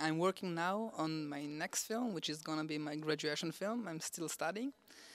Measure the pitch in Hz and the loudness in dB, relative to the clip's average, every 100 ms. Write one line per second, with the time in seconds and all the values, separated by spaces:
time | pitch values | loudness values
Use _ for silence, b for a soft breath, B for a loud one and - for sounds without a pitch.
0 | 156 160 185 - 180 165 180 208 220 160 | 4 6 4 4 0 2 2 2 0 0
1 | 160 156 147 143 147 151 185 - - 226 | 0 0 -2 -4 -4 -4 -2 -2 0 0
2 | 240 165 160 151 160 156 156 151 151 151 | 0 0 -2 -2 -2 0 0 0 -2 0
3 | 156 151 151 151 165 - 196 240 - 160 | 2 2 2 0 -2 0 0 0 -2 -4
4 | - - 156 - 160 202 277 - b b | -4 -2 -2 0 0 0 -2 -4 b b
5 | b | b